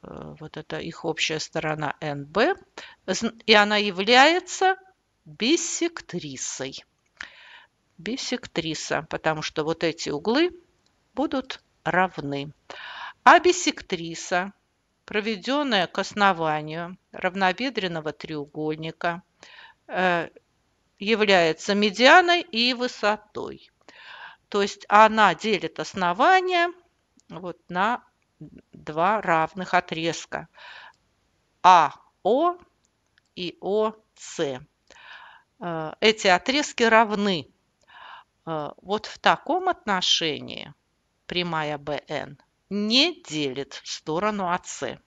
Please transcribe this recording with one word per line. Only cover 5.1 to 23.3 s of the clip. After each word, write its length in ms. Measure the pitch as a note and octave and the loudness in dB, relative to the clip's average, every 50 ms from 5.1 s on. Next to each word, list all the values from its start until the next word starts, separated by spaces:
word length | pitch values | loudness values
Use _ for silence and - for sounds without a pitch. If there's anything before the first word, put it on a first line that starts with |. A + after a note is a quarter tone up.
| _ _ _ | _ _ _
биссектрисой. 1600 | D#3+ D3+ _ G3+ A#3+ E4 E4 - - - - E4+ E4+ E4 - - - - F3 D#3 D3 C3+ B2+ - - - - C3 C3+ C3+ - - _ _ _ _ _ _ _ - - - - - - - - - _ _ _ _ _ _ | -20 -8 _ 0 2 2 0 0 -4 -4 -4 -4 -4 -6 -8 -14 -10 -10 -10 -8 -8 -10 -10 -10 -10 -8 -8 -8 -8 -10 -12 -18 _ _ _ _ _ _ _ -18 -18 -18 -20 -20 -20 -20 -20 -20 _ _ _ _ _ _
Биссектриса, 1080 | - E3 F#3 A#3 C4+ - - B3+ A#3+ - - _ - D#3+ D#3+ D#3 - - - D3 C#3+ D#3 - | -10 -8 -8 -6 -6 -6 -6 -6 -6 -8 -8 _ -6 -6 -4 -6 -6 -6 -4 -4 -4 -4 -6
потому 320 | - D#3+ _ D#3+ D#3+ D#3 | -10 -4 _ -2 -2 -2
что 240 | D3 - _ - D3+ | -6 -6 _ -4 -4
вот 180 | D3+ E3 D#3+ - | -4 -2 -2 -2
эти 260 | E3 D#3 - - E3 | -4 -2 -4 -6 -6
углы 420 | D3 C#3+ D#3+ G3+ A#3 C#4+ E4 F4+ F4 - _ _ _ _ _ _ _ _ _ _ _ | -6 -4 -2 0 2 2 2 0 -2 -8 _ _ _ _ _ _ _ _ _ _ _
будут 480 | - C4+ D#4 - C4+ C4 - - - _ _ _ _ _ | -4 -4 -2 -2 -6 -6 -6 -14 -16 _ _ _ _ _
равны. 680 | D#3+ E3 F3+ F#3 F3+ - - D3+ C#3+ C#3 C#3 C#3 D3+ - _ _ _ - - - - - - - - - _ _ | 0 2 2 2 2 -2 -8 -8 -6 -6 -6 -8 -10 -14 _ _ _ -18 -16 -16 -16 -14 -14 -14 -16 -16 _ _
А 160 | B3 D4 F4 | 8 8 8
биссектриса, 1120 | E4 F4+ F4 - - D#4 - - - _ G3 E3 E3+ E3 E3 - - - F#3+ F3+ F#3 G3+ - _ _ _ _ _ _ _ _ _ _ | 6 4 2 2 0 -4 -4 -4 -8 _ -8 -8 -8 -10 -12 -12 -8 -4 -2 -2 -2 -4 -10 _ _ _ _ _ _ _ _ _ _
проведённая 840 | - - G#3 G3+ A3+ A3+ F#3 F3 A3+ C4 D4 D4 C#4 A#3 G3 F3 | -6 -6 -4 -4 -4 -6 -6 -4 -2 -2 -2 0 0 0 0 0
к 120 | - _ - | 0 _ -6
основанию 1000 | G3 - - G#3 G3+ G3 F#3+ E3 E3 D#3 D3+ D3+ D3+ D#3 D#3 E3 E3+ F3 F#3 _ _ _ | -6 -6 -2 2 2 2 2 2 0 -2 -2 -2 -4 -6 -8 -10 -10 -10 -12 _ _ _
равнобедренного 1040 | - - - F#3 F3+ G3 F#3+ F#3 F3+ - A#3+ C#4 A#3 A3+ F#3+ F3+ E3+ D#3+ D3+ D3+ D3 | -14 -4 -4 -4 -2 2 0 0 0 0 -6 -6 -4 -4 -6 -4 -6 -4 -6 -6 -8
треугольника, 1080 | _ - D#3+ D#3+ D3+ C#3+ D3 _ D#3 D#3 D#3 D#3 D3+ D#3+ D#3+ D#3+ _ - E3+ E3+ F3+ _ _ _ _ - - - - - - _ _ _ - | _ -12 -10 -8 -8 -10 -10 _ -6 -6 -6 -6 -6 -8 -12 -10 _ -4 -4 -4 -4 _ _ _ _ -20 -20 -20 -20 -20 -20 _ _ _ -8
э, 400 | - F#3 F#3 F3+ F3 E3+ D#3+ - _ - _ _ _ _ _ _ _ _ _ _ _ _ | -4 0 0 2 2 0 -2 -6 _ -20 _ _ _ _ _ _ _ _ _ _ _ _
является 760 | G3+ G3+ A3+ G3+ G#3+ G3+ G3 F3+ E3+ D#3+ D#3+ - - - G3+ | -2 0 2 2 4 4 6 6 6 4 2 -2 -2 -2 0
медианой 680 | G3+ G#3 G#3+ F#3 G3+ B3 C4 D#4 F4+ F4+ F4 F4 F4 | 2 2 0 2 4 8 8 10 8 8 6 2 0
и 320 | E4+ - - A3 A#3+ B3 B3+ | 0 -4 -2 0 0 0 0
высотой. 1000 | A#3 B3 B3 - - - G#3 G#3+ G#3+ - _ | 0 -4 -6 -4 -2 -2 -2 -2 -2 -6 _